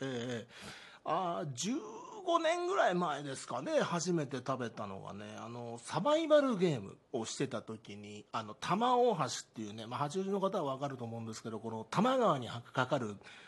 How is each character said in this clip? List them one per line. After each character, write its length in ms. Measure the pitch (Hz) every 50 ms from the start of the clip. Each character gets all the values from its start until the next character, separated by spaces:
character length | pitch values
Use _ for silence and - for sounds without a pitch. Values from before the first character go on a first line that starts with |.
え 440 | 135 135 127 120 117 127 123 113 101
え。 20 | - - - - - - - - - - - -
あ 380 | - 151 180 190 170 175 190 185
ー、 60 | 147 127
十 180 | 120 - 202 262 320 427 427 440 440 539 554 453 427 381
五 140 | 349 339 330
年 260 | 330 311 339 349 349
ぐ 80 | 349 392
ら 160 | 381 294 214
い 40 | 180
前 260 | 175 180 160 143 139
で 140 | 147 139 131
す 100 | - -
か 160 | - 123 123
ね、 160 | 143 302 320 285
初 320 | 190 - 170 170 156 180
め 140 | 175 165 147
て 120 | 123 135 127
食 200 | 123 - 110 113
べ 120 | 123 113
た 180 | - - 107 98
の 120 | 95 98
が 140 | 101 101 101
ね、 100 | 101 104 104 107 107
あ 100 | 107 113
の、 300 | 117 120 120 117 117 117 -
サ 160 | - - 156
バ 180 | 196 294 302 320
イ 80 | 330
バ 140 | 294 302 294
ル 180 | 277 262 233 175
ゲ 120 | 185 175
ー 100 | 147 117
ム 160 | 98 98 - - _ _
を 120 | - 120 107
し 120 | - -
て 100 | - 151
た 160 | - 120 107
時 320 | - - 113 107 - - 101
に、 320 | 104 104 104 104 104 - _
あ 100 | - 117
の、 120 | 110 104 107
玉 420 | - - - 175 214 240 254 247
大 180 | 247 240 247 208
橋 80 | 156
っ 60 | 139 120 - - - _ -
て 80 | 113
い 60 | 107 101
う 40 |
ね、 140 | 104 113 110
ま 100 | 113 123
あ、 40 | 120
八 180 | 147 147 165 190
王 60 | 190
子 60 | 196
の 100 | 202 196
方 240 | 190 190 196 196 151
は 80 | 135
わ 60 | 135 131
か 80 | 143 139
る 80 | 135
と 80 | 120 123
思 140 | 113 113 117
う 20 |
ん 40 | 113
で 80 | 113 110
す 80 | - -
け 60 | 117
ど、 100 | 113 107
こ 100 | 113 113
の 160 | 110 110 110 -
多 100 | - 175
摩 200 | 208 254 262 262
川 220 | 233 190 151 131
に 80 | 120 104
か 380 | - 120 - - - 135 127
か 120 | - 151 135
る 160 | 120 104 104 98 - - - - -